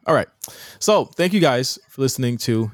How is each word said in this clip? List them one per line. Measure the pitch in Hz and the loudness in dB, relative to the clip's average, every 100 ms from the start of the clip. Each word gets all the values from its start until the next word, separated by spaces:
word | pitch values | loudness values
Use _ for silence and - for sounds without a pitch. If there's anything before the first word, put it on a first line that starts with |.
| - | -2
All | 147 | 0
right. | - - - - - - | -2 -10 -20 -18 -20 -6
So | - 208 165 | 0 2 0
thank | - 180 | -2 0
you | 196 | 2
guys | 156 123 131 - _ | 2 2 -2 -8 _
for | - | -4
listening | 135 - 123 120 | -2 0 -4 -2
to | - 113 110 | -2 0 -2